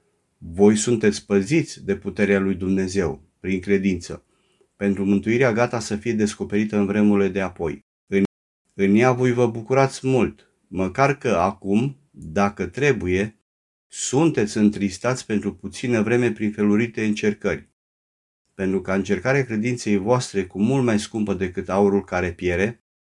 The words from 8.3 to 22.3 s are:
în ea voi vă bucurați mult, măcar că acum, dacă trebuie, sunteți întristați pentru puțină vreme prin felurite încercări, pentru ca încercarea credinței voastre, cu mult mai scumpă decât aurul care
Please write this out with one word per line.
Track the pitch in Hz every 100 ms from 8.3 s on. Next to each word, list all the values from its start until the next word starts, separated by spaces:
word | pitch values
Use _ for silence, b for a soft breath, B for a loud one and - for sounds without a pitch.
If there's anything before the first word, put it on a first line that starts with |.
| _ _ _ _
în | - 98 104
ea | 127
voi | 123 127
vă | 120 120
bucurați | 113 110 131 135 - 131
mult, | 127 98 - _ _ _
măcar | 90 95 90 139 139
că | 123
acum, | 92 92 - 98 104 139 135 _
dacă | - 80 80 101 98 87
trebuie, | 120 143 110 90 92 107 - _ _ _ _ _
sunteți | - - 131 165 151 104 110
întristați | 107 95 98 90 120 127 -
pentru | 104 98 87
puțină | 101 - 123 113
vreme | 107 120 120
prin | 107 107
felurite | 104 104 104 117 113 107
încercări, | 104 107 104 101 76 - _ _ _ _ _ _ _ _
pentru | - 95 95
ca | 92
încercarea | 95 95 95 127 139 127
credinței | 107 120 120 110 101
voastre, | 101 127 - 98 90
cu | 95
mult | 110 139
mai | 123 104
scumpă | - 113 104
decât | 95 92 90 92
aurul | 95 101 101
care | 92 92 90